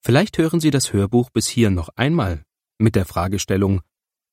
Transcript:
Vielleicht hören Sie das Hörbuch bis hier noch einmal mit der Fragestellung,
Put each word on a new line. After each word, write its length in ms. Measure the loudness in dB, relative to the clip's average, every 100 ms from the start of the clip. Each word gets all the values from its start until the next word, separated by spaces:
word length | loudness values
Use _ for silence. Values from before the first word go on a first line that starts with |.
Vielleicht 340 | 2 2 0 0
hören 220 | 0 2
Sie 100 | 0
das 220 | 0 0
Hörbuch 380 | 0 2 0 0
bis 180 | -4 -4
hier 220 | 0 2
noch 180 | 0 -4 -4
einmal 480 | -2 0 -2 -6 -10 _ _ _
mit 180 | 0 2
der 100 | -2
Fragestellung, 760 | -4 -4 -4 -4 0 0 0 -4 _ _ _ _